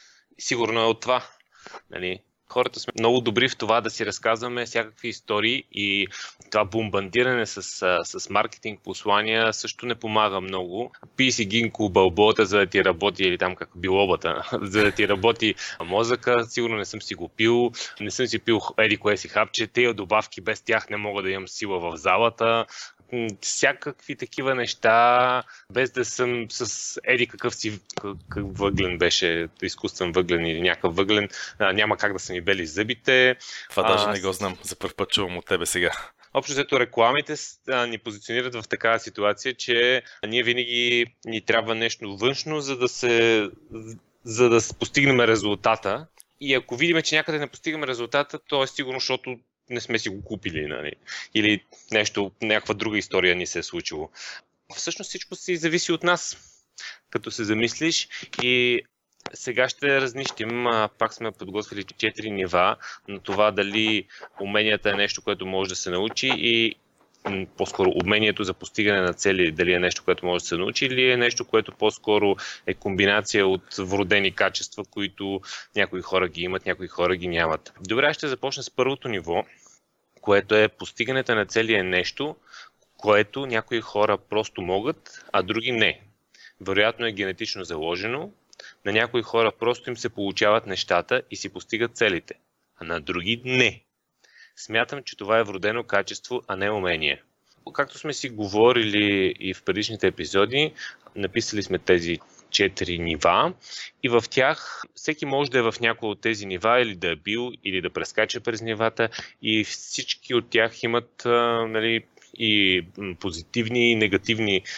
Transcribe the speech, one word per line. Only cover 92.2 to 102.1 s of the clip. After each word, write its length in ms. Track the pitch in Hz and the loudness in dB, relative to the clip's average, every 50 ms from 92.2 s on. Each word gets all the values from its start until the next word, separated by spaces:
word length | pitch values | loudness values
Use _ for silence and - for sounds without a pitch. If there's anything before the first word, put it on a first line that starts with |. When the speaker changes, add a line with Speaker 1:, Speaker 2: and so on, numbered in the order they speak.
| - - - - _ _ _ _ _ _ _ | -4 -10 -16 -20 _ _ _ _ _ _ _
Speaker 1:
а 80 | _ 85 | _ -8
на 160 | 80 85 82 | -6 -6 -6
други 400 | 71 - 87 87 85 104 117 120 131 | -4 -4 -6 -4 -2 -4 -4 -4 -4
не. 380 | 127 127 127 123 104 - - _ _ _ _ _ _ _ _ _ _ _ - - - _ | -2 2 2 2 2 0 -4 _ _ _ _ _ _ _ _ _ _ _ -20 -20 -20 _
Смятам, 480 | - - - 110 113 120 - 147 143 - | -20 -10 -4 -2 -2 -2 -2 -4 -10 -10
че 140 | - - | -12 -12
това 220 | - 101 101 113 113 | -8 -2 2 2 2
е 40 | 110 | 2
вродено 400 | 104 98 92 95 107 110 120 113 | 0 -2 -2 -2 -2 -2 -4 -2
качество, 580 | - 101 101 95 - - - - - 123 120 - | 0 0 0 0 -2 -8 -12 -10 -8 -8 -8 -6
а 80 | - 98 | -6 -4
не 160 | 95 98 104 | -2 -2 -2
умение. 520 | 107 101 92 90 85 80 78 73 69 - _ _ _ _ _ _ _ _ _ - - | 0 0 0 -2 -2 0 -2 -2 -2 -4 _ _ _ _ _ _ _ _ _ -6 -4
Както 240 | - 139 - - | -4 -4 -4 -8
сме 160 | - - 151 131 | -10 -10 -8 -8
си 160 | - - 127 | -6 -8 -8
говорили 1080 | 113 107 104 95 101 107 117 123 123 120 110 107 101 104 104 101 101 98 92 - - - | -6 -6 -6 -2 4 6 6 6 6 4 2 2 2 2 2 2 2 2 2 0 -2 -4
и 140 | - 95 92 | -6 -8 -8
в 100 | - - | -4 -4
предишните 440 | 101 90 104 104 - 110 - 95 | -4 -2 -2 -4 -6 -2 0 0
епизоди, 640 | 92 - - 78 - - 98 104 113 131 143 151 151 - - - - - - _ - - | 0 0 0 -6 0 2 2 2 4 2 0 0 0 -4 -8 -14 -16 -16 -18 _ -14 -8
написали 480 | 101 98 95 - 113 - - 107 101 92 | -6 -6 -2 -2 -2 -2 -2 -4 -4 -2
сме 160 | - 92 85 | -2 -4 -2
тези 400 | - - 92 85 85 85 | 4 4 4 4 4 0